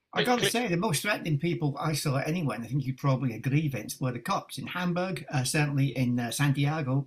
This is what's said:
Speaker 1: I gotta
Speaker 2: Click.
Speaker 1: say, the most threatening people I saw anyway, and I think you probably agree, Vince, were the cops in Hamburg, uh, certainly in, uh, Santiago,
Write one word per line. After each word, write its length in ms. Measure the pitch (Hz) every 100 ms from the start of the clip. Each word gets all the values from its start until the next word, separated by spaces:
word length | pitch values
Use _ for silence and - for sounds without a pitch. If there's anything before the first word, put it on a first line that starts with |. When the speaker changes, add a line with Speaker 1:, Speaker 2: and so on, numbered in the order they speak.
| _
Speaker 1:
I 120 | -
gotta 180 | 240 247
Speaker 2:
Click. 100 | 196
Speaker 1:
say, 160 | 233 240
the 80 | 170
most 280 | 214 143
threatening 340 | 208 214 175 147
people 400 | 170 147 147 143
I 140 | 165
saw 220 | 147 156 131
anyway, 380 | 151 175 143 110
and 100 | 110
I 20 |
think 160 | 139
you 120 | 127 131
probably 400 | 139 131 135 110
agree, 320 | 131 143 156
Vince, 340 | 117 95 -
were 100 | 127
the 60 | 117
cops 380 | - 196 - -
in 80 | 117
Hamburg, 580 | 180 180 175 185 170 -
uh, 120 | 139
certainly 520 | 127 156 147 143 135 131
in, 240 | 123 123
uh, 120 | 120
Santiago, 760 | - 143 139 143 156 131 135